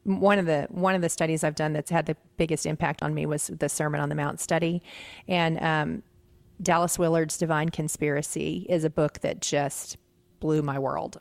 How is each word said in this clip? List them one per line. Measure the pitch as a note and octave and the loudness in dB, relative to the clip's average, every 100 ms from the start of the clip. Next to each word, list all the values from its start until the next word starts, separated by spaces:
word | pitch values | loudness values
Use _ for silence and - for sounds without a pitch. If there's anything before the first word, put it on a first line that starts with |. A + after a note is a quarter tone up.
one | - F#3+ F#3+ G3+ | -2 4 6 6
of | E3+ | 4
the, | D3+ C#3+ | 2 0
one | - F#3 | 0 2
of | F#3+ | 2
the | E3+ | 0
studies | - D#3+ D#3+ | 0 0 2
I've | D#3+ | 0
done | D3+ D#3 | 0 0
that's | D3+ - | -2 0
had | E3+ D#3 | 0 0
the | D#3 _ - | -4 _ -2
biggest | E3 D#3 | 0 0
impact | - D#3 D3+ C#3+ | -2 0 -2 0
on | D#3 | -2
me | D3+ D3+ | -2 -2
was | D3+ - | -2 -4
the | D#3+ C#3+ | -2 -2
Sermon | - D3+ D3 | 0 0 0
on | D3 | -2
the | |
Mount | D3 D3 - | -2 -2 -4
study. | - E3 E3 F3 - - - - - | -2 0 2 0 -6 -16 -18 -16 -2
And, | F3+ E3 D#3+ | 0 2 2
um, | D#3+ D#3 D3+ E3 - _ _ - - - | 0 0 0 -4 -10 _ _ -20 -20 -6
Dallas | F#3 E3+ F3 - | 0 2 2 2
Willard's | E3+ E3 D#3+ - | 2 2 0 -2
Divine | E3 D#3 D#3+ | 0 2 0
Conspiracy | - D#3 - D3 C#3+ D3+ D#3+ D3+ E3 F#3 | -2 -4 -2 0 0 -2 -4 -4 -4 0
is | F3 | 2
a | D#3 | 2
book | D3+ D3+ - | 2 0 0
that | - - | -4 -4
just | - C#3+ C#3 - - - _ _ _ _ | -2 0 0 -4 -12 -16 _ _ _ _
blew | D#3 D#3 | 0 2
my | D3 C#3 | 2 0
world | C3+ D3 - - | -2 -2 -4 -6